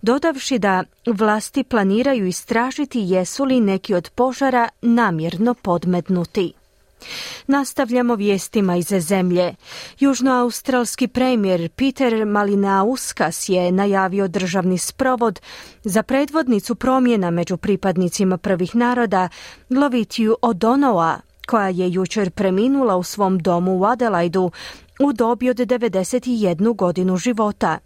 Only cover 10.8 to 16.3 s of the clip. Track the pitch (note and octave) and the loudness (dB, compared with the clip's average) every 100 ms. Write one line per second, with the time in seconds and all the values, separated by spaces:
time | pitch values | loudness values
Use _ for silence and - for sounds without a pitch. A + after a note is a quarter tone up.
10.8 | A#3+ - B3 - B3+ B3 G3 F3+ E3 - | -2 -2 -2 0 2 2 2 0 -2 -2
11.8 | C4+ C4+ C4 A3+ G#3+ G#3 G#3 G3+ G3 G3 | -2 0 0 0 0 0 2 2 2 2
12.8 | G3+ B3+ - - E3 - - F#3 F3+ F#3 | 2 -2 -6 -2 -2 -2 -2 0 2 2
13.8 | G3+ G3 F#3+ G3 F#3+ F#3+ F#3 F#3 F#3 F#3 | 2 2 0 0 -2 -2 -2 0 0 -2
14.8 | - - C4 B3+ A3+ F3+ - - - - | -4 -2 -2 2 0 -2 -14 -20 -20 -10
15.8 | A3 F#3+ A3 C4+ C#4+ | -2 -2 0 0 0